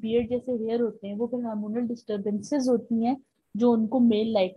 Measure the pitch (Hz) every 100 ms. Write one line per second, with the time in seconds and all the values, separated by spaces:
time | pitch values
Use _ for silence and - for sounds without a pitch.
0 | 220 233 233 247 254 240 220 233 226 220
1 | 196 202 233 247 233 214 208 233 240 233
2 | - 208 202 202 - 294 254 240 240 226
3 | 233 269 _ _ _ 202 240 233 220 254
4 | 233 214 226 214 185